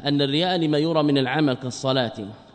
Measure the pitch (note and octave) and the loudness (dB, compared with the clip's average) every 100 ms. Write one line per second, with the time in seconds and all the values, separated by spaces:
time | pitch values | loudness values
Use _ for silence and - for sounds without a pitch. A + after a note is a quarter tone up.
0 | C#3+ C#3+ C#3 D3 F3+ F#3 D#3 D3 D#3 D#3+ | -2 0 0 0 0 0 2 2 2 2
1 | D3 C#3 B2+ C#3+ D3+ B2 B2+ - C3+ C3+ | 2 2 2 2 0 0 -4 -4 -2 0
2 | A#2 - G2 A2 - | -2 -6 -12 -14 -16